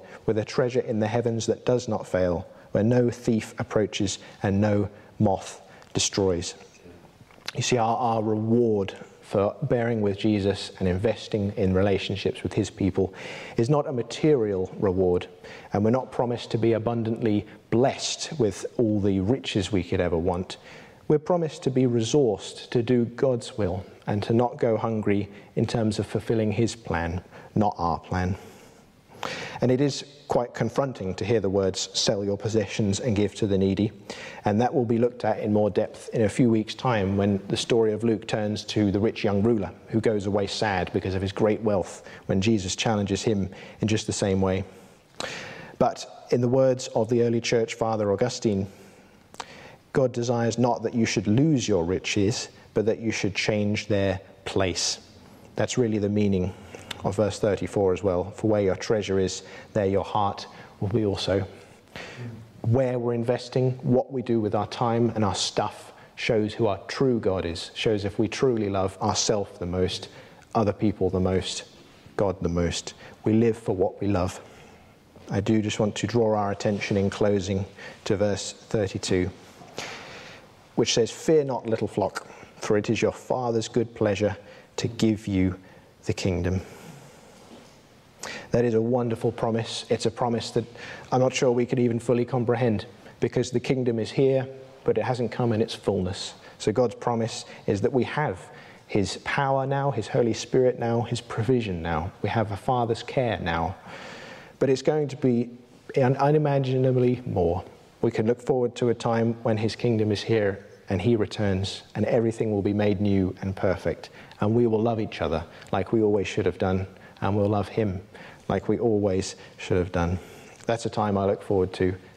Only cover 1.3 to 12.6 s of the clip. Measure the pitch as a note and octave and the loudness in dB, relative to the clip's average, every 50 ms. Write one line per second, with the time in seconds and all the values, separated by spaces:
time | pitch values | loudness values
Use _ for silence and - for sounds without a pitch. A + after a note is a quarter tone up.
1.3 | A2+ A2+ G#2+ - G#2+ - - - B2 A#2+ - - G#2+ G2 - - - F2+ F#2 F2+ | -2 -2 -2 -2 -2 -2 0 0 0 0 0 -2 -4 -4 -4 -2 0 0 2 2
2.3 | F2 E2 - - - - - - - G2+ G2+ A2+ B2 B2 B2 A#2 A2 - - - | 0 -2 -4 -10 -16 -20 -8 -4 0 2 2 4 4 4 4 2 0 -2 0 0
3.3 | A2+ A2 - - - - A#2+ - - A2 G#2 F#2 - - G#2 F#2 - - - - | 0 0 0 -4 -6 -8 -6 -2 0 0 0 0 -2 -2 -2 -2 -4 -6 -12 -16
4.3 | - - - G#2 G2 G2 G#2 G#2+ G#2 G#2 G2+ G2 - - - - - - G#2+ G2+ | -10 -4 -2 0 2 2 2 2 2 2 0 -2 -6 -14 -20 -10 -2 0 2 2
5.3 | F#2+ - - - - - - - - - - - - - - - - - G2 F#2+ | 2 0 -4 -8 -16 -16 -20 -20 -20 -20 -18 -8 -4 -2 -2 0 0 2 2 2
6.3 | F2+ E2 F2+ - - - - - - - - - - - - - - - - - | 2 2 -2 -6 -10 -14 -18 -20 -20 -20 -20 -20 -20 -20 -20 -20 -20 -20 -20 -20
7.3 | - - - - - - A#2+ - B2+ A#2+ A2 A2+ A2+ A2 B2+ A#2 A2+ A2+ G#2+ A2 | -20 -18 -16 -8 -6 -4 -2 0 2 2 2 2 2 2 0 0 0 0 0 0
8.3 | G#2+ G#2+ A2 A2 A2+ A#2+ A#2+ A2+ G#2+ G2+ G2 F#2+ - - - - - - - - | 0 0 2 2 4 4 4 4 2 2 0 -2 -6 -12 -16 -20 -20 -20 -8 -2
9.3 | - G#2 G2 G#2 - - D3+ C3+ C3+ A#2+ A#2 A#2 A#2+ A2 G#2 G2+ G2 G2+ - A2 | 0 2 2 2 0 -2 -2 0 0 0 2 0 0 0 0 0 0 0 2 2
10.3 | G#2+ G2+ F#2+ G2+ G2 - - - - - F#2+ F#2 F2+ F#2 G#2 A#2 G#2+ - - - | 2 2 2 2 0 -2 -4 -10 -6 -2 0 0 0 2 0 0 -2 -4 -6 -4
11.3 | - A2 G2+ G2+ G2+ - G2+ F#2 F#2 F#2 G2 G#2 G2 F2+ - - G#2 F#2+ - - | -2 -2 -2 -2 0 0 2 2 4 4 4 4 2 0 -2 -4 -4 -2 -2 -4
12.3 | - - - F#2+ - - | -4 -4 -6 -4 -2 -2